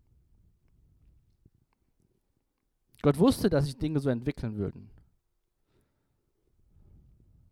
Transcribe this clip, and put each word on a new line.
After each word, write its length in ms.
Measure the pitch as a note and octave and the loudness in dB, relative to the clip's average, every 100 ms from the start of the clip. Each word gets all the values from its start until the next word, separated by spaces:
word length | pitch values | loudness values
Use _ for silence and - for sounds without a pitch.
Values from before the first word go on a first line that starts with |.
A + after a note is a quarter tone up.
| _ _ _ _ _ _ _ _ _ _ _ - _ _ - _ _ _ _ _ _ _ _ _ _ _ _ _ _ _ | _ _ _ _ _ _ _ _ _ _ _ -20 _ _ -20 _ _ _ _ _ _ _ _ _ _ _ _ _ _ _
Gott 160 | D3 C#3+ | 0 4
wusste, 300 | A#3+ - G#3 | 4 4 2
dass 160 | D3 D3 | 2 0
sich 120 | C3 | -4
Dinge 220 | D3+ D3+ | -4 -2
so 100 | C3+ | 0
entwickeln 480 | A#2+ B2+ - A#2 G#2 | -2 -4 -6 -6 -4
würden. 320 | F#2+ - G2+ - - _ _ _ _ _ _ _ _ _ _ _ _ _ _ _ _ - - - - - _ _ - | -6 -6 -16 -20 -20 _ _ _ _ _ _ _ _ _ _ _ _ _ _ _ _ -20 -20 -20 -20 -20 _ _ -20